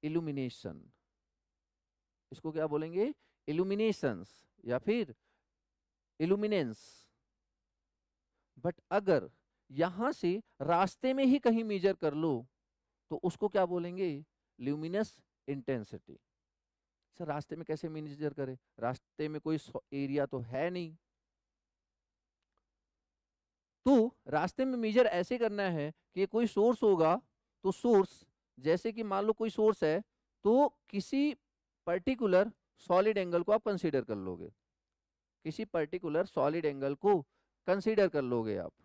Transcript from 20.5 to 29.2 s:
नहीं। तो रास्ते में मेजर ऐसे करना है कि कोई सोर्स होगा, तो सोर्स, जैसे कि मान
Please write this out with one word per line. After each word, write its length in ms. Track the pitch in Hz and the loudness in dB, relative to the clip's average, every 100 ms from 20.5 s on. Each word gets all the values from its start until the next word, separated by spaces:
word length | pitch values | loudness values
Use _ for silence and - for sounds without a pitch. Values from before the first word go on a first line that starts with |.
| 135 170 | -4 -4
नहीं। 260 | 180 165 160 _ _ _ _ _ _ _ _ _ _ _ _ _ _ _ _ _ _ _ _ _ _ _ _ _ _ _ _ 254 | -4 -10 -14 _ _ _ _ _ _ _ _ _ _ _ _ _ _ _ _ _ _ _ _ _ _ _ _ _ _ _ _ 4
तो 300 | 269 226 _ - | 4 4 _ -4
रास्ते 380 | 151 185 - | -2 -2 -2
में 140 | 262 247 | -4 -2
मेजर 280 | 220 220 233 | 0 4 4
ऐसे 320 | 175 180 247 | 2 -2 -2
करना 300 | 226 208 196 | -2 -2 -2
है 220 | 165 147 - _ | -2 -6 -10 _
कि 120 | - 190 | -4 -2
कोई 200 | 220 233 | 0 0
सोर्स 360 | - 220 247 | 2 2 4
होगा, 380 | 220 185 160 190 _ _ _ _ | 4 4 4 2 _ _ _ _
तो 80 | 190 | -6
सोर्स, 520 | - 240 208 190 - _ _ _ - | -2 4 6 4 -4 _ _ _ -6
जैसे 340 | 139 175 226 | 0 0 0
कि 100 | 220 | -6
मान 220 | 220 196 | -4 0